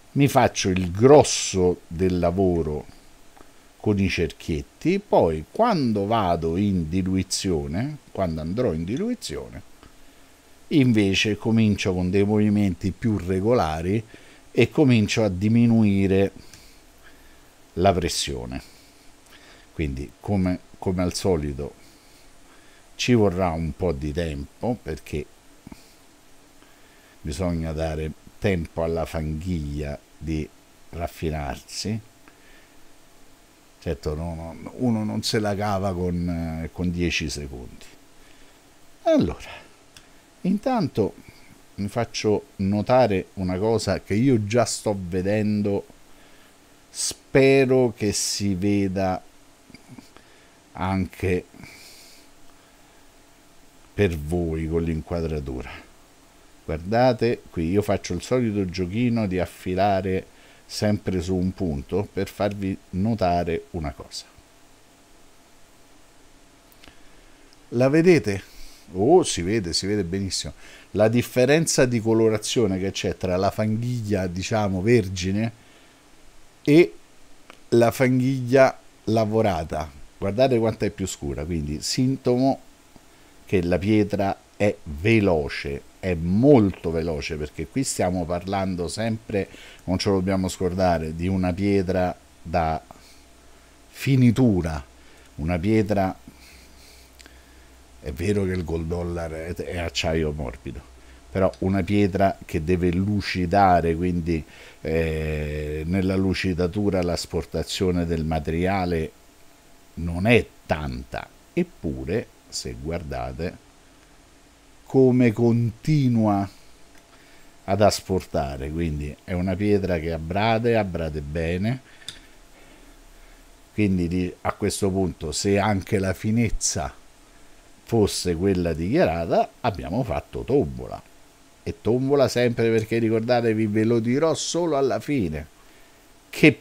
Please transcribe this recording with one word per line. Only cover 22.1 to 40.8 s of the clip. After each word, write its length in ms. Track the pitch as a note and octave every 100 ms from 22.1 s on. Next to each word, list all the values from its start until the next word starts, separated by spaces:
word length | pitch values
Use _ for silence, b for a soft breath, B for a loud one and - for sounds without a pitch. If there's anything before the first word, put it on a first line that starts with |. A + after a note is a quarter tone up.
| b b - b b b b b
ci 200 | - -
vorrà 360 | A#2+ G2+ F2 F#2
un 220 | E2 E2 -
po' 160 | F2+
di 200 | C#2 D2+
tempo, 640 | D2 E2 C#2+ D2 - A2+ -
perché 440 | - D#2 - D2+ - - - - - B B B B - - - - - b b b b b b
bisogna 520 | D#2+ C#2+ F2+ E2+ D#2+
dare 380 | D#2 D#2+ D#2 D#2 - - -
tempo 440 | G#2+ F2+ D#2 -
alla 220 | E2 E2
fanghiglia 920 | D#2+ E2+ D#2 D#2 F2 E2+ D2 D2 D2 C#2+ - -
di 320 | D#2 D#2 - - _ - -
raffinarsi. 1080 | E2 E2 - E2 D#2 C#2+ A#1+ - - G2 A2 - - - b b b b b b - - - - - _ _ _ _
Certo, 340 | F2 D#2 D#2+
no, 200 | D2+ E2+
no, 380 | E2 E2 E2 - -
uno 280 | B2 A2
non 180 | G#2+ A2
se 160 | - A#2
la 160 | G#2
cava 400 | G2+ G#2 F#2+ G2
con, 340 | F2 F2+ F2 F2
eh, 420 | E2+ E2 D#2+ D#2+
con 180 | - F2+
dieci 400 | F2 F2 - D#2
secondi. 540 | D2 C#2+ B1+ B1 - - - - b b b b b - - - -
Allora, 480 | E4+ D4+ - - - - - - - B B B B _
intanto 720 | F3+ G3+ C4+ B3